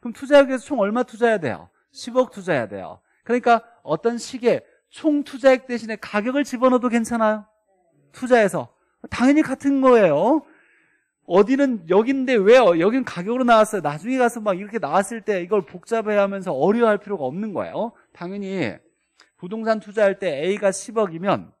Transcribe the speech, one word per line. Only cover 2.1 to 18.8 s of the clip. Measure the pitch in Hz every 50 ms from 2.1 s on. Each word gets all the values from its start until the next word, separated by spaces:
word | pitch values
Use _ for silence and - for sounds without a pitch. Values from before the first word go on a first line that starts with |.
| 226 254 254 -
투자해야 | - 208 185 185 165 131 113 98
돼요. | 101 98 90 78 90 - _ _ _ _ _
그러니까 | - 233 247 - 247 233 220 - _ _ _
어떤 | _ - 151 160 - 233 240 233
시기에 | - - - 247 226 233 180 117 - _ _ _ _ _
총 | _ - - 320 294 285
투자액 | 285 - - 247 269 269 262 254 262
대신에 | - 247 233 226 220 220
가격을 | 202 - - - 208 202 247 254 285 294
집어넣어도 | - - 233 247 262 254 247 214 247
괜찮아요? | 214 240 226 220 240 233 226 214 214 214 202 _ _ _ _ _ _ _ _ _ _ _ _ _
투자해서. | _ - - 233 247 240 214 190 - 165 123 - _ _ _ _ _ _ - -
당연히 | - - 240 262 285 302
같은 | 302 - 269 - - 277 277 269
거예요. | 262 262 247 226 208 170 143 147 180 226 302 311 - _ _ _ _ _ _ _ _ _ _ _ _ _ _ _ _
어디는 | - 170 190 208 196 262 262 285 269 247 208 165 160
여긴데 | 185 196 226 240 277 269 262 254 262
왜 | 220 190 202 240 262
어-, | 247 180 175 165
여긴 | 165 202 233 269 247
가격으로 | - - 175 175 202 240 254 254
나왔어요? | 240 233 220 214 - - 196
나중에 | 156 147 147 156 170 233 262 262
가서 | 247 233 233 233
막 | 214 208 190 175
이렇게 | 202 202 214 226
나왔을 | 165 139 151 185 202 - 233 226
때 | 208 - 208 180
이걸 | 175 175 214 208
복잡해하면서 | 185 - - 180 _ - 226 226 214 214 208 208 202 196 196 196 185 185
어려워할 | 156 131 143 180 214 240 240 220 208 202
필요가 | - 202 202 175 139
없는 | 127 139 185 214 220
거예요. | 185 123 95 82 92 151 208 233 _ _ _ _
당연히 | _ - 175 175 196 202 202 190 196 190 156 107 87 82